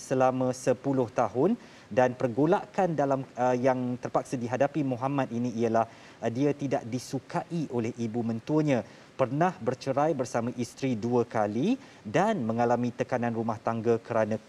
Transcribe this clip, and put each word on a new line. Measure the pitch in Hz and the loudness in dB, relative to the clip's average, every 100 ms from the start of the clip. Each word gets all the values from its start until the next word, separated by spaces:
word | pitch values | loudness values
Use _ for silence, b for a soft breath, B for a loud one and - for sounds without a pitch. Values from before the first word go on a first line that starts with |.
selama | - 131 127 127 127 123 | -2 2 4 4 0 0
sepuluh | 139 123 139 135 117 - | 0 0 0 0 0 0
tahun, | 110 120 175 240 B B B 110 | 0 2 2 2 B B B 2
dan | 127 123 | 2 2
pergolakan | 131 113 156 196 - - 180 147 | -2 2 2 2 0 0 0 2
dalam, | 139 135 131 117 | 0 0 -2 -2
uh, | 123 123 131 | 0 2 2
yang | 127 123 123 | 2 -2 -4
terpaksa | 117 147 - - | -2 -4 -2 -4
dihadapi | 117 127 143 160 135 | -4 0 0 0 -2
Muhammad | 120 135 139 131 117 | -2 -2 -2 -2 -2
ini | 123 113 | -4 0
ialah, | 117 113 110 B B B | 2 2 2 B B B
uh, | 117 117 | -6 0
dia | 143 143 | 0 0
tidak | 139 131 117 | -2 -4 -4
disukai | 123 - 135 - 170 - 170 135 120 | -8 -6 -8 -6 -8 -4 -6 -4 -4
oleh | 117 117 117 | -4 -4 -4
ibu | 117 117 | -4 -4
mentuanya. | 113 - 151 151 123 B B B - | -4 -2 0 2 0 B B B -4
Pernah | 123 143 180 175 117 | -2 2 0 0 -4
bercerai | - 139 135 156 | -4 -2 0 0
bersama | 151 127 120 117 127 | 0 -2 -2 -2 -4
isteri | 117 - 135 | -6 -4 -2
dua | 110 117 123 | -2 2 2
kali | 113 117 104 110 185 262 B B | 2 0 0 0 0 -2 B B
dan | - 131 208 202 | -2 0 2 0
mengalami | 113 117 120 120 123 | -2 2 2 2 0
tekanan | - 120 123 117 | -2 -2 -2 -2
rumah | 113 113 107 | -2 -4 -2
tangga | 117 113 113 113 | -2 0 2 0
kerana | - 113 107 110 | 0 0 0 -2